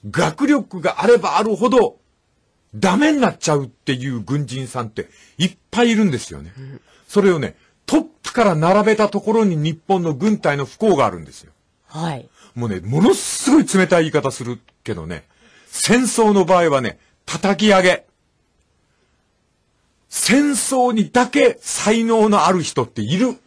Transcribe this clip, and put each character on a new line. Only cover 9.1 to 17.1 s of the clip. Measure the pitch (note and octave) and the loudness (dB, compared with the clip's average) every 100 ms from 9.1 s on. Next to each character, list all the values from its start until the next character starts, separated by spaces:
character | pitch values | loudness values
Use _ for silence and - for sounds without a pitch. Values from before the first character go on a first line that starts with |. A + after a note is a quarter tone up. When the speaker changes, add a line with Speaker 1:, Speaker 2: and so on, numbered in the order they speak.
| G#3 | 0
Speaker 1:
こ | G3+ | -2
ろ | A3 | 0
に | G#3+ | 2
日 | D#3+ D3+ | 0 -4
本 | D#3+ - F#3+ | -6 -2 -2
の | E3+ | 0
軍 | C3+ G3+ G#3+ | -2 0 0
隊 | E3 C#3+ | 0 -2
の | |
不 | C3+ - | -6 -2
幸 | A3 D#3 | 2 2
が | A2+ | 2
あ | |
る | F2+ | -2
ん | |
で | D2 | -16
す | - | -20
よ。 | - _ _ _ _ | -20 _ _ _ _
Speaker 2:
は | D3+ E3 C3+ | -8 -8 -8
い。 | B2 _ - - | -14 _ -18 -8
Speaker 1:
も | A#2 | -6
う | |
ね、 | F2+ | -6
も | F2+ C#3 | -4 2
の | G#3+ | 2
す | G4 - - - | 2 -2 -6 2
ご | D4 | 2
い | A3+ | 4
冷 | F#3+ F#3 | 0 2
た | F3 | 2
い | |
言 | D#3+ | 2
い | |
方 | D3+ C3+ | -2 -4
す | - | -6
る | A#2+ A#2+ _ _ | -10 -12 _ _
け | - | -10
ど | F#2+ D#2+ | -10 -8
ね、 | E2 _ _ _ _ _ | -12 _ _ _ _ _
戦 | - - A#3 | -8 0 0
争 | B3+ - A3 | 0 0 2
の | G3+ | 2
場 | E3+ F#3 | 4 2
合 | E3+ | 4
は | C#3 | 0
ね、 | A2+ - _ | -2 -10 _